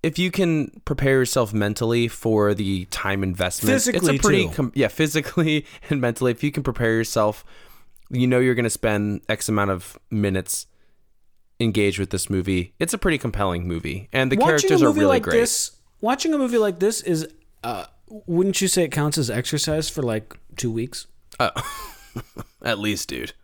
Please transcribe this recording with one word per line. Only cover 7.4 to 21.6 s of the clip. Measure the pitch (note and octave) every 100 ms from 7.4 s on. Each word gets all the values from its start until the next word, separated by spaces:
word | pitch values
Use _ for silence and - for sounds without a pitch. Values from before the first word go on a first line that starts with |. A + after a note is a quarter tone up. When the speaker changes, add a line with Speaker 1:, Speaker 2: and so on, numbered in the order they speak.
| - - - - - - -
Speaker 1:
you | B2+ B2+
know | B2
you're | B2+ A#2+
gonna | A#2
spend | - A2+ G#2 G#2 G2+ -
X | A2 -
amount | G#2 G2+
of | F#2+ - - _
minutes | A2 G2+ F#2+ F#2 - - _ _ _ _ _ _ _ _ _
engaged | A#2 G#2+ G2+ G2
with | F#2+
this | F#2+ -
movie. | G2+ F2+ F#2 F2 _
It's | E3
a | A3
pretty | G3 D3+
compelling | B2 G#2 G2 F2 F2
movie, | E2 D#2 F#2 G2+
and | - C3
the | C#3+
Speaker 2:
Watching | -
Speaker 1:
characters | - - F4
Speaker 2:
a | D#4
Speaker 1:
are |
Speaker 2:
movie | D4+
Speaker 1:
really | D4
Speaker 2:
like | C4
Speaker 1:
great. | G#3+ A#3
Speaker 2:
this, | A#3 - - - _ _
watching | G#3+ C4+ E4
a | D4+
movie | B3+ A#3
like | G#3 E3+
this | G3 A3
is, | - D#3+ D#3+ - _ _ -
uh, | G#2+ - _ -
wouldn't | G#3+ - E3+ F#3+ F#3
you | F#3+
say | - D#3+
it |
counts | C#3 D3 D3
as | B2
exercise | A2 B2 D3+ D3 D#3 D#3
for, | -
like, | B2+ A2 G#2+ - - -
two | B2
weeks? | A2+ B2+ - - - _ -
Speaker 1:
Uh, | - -